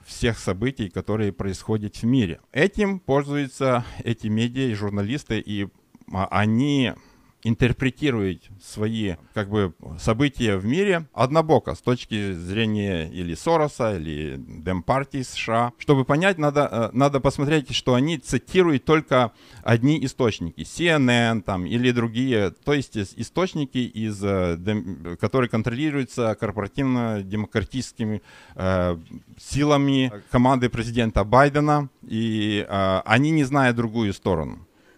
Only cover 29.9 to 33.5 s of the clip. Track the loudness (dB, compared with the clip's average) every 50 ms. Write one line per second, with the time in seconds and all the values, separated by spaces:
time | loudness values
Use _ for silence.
29.9 | 2 2 0 0 -4 -8 -6 0 2 4 4 4 4 4 2 0 -2 -4 -6 -2
30.9 | 0 0 0 2 0 0 2 4 6 6 6 6 4 2 2 2 2 2 0 -4
31.9 | -10 _ -10 -6 -4 -2 -2 0 0 0 0 0 0 0 -2 -2 0 0 2 2
32.9 | 2 0 2 4 4 4 4 4 2 2 2 2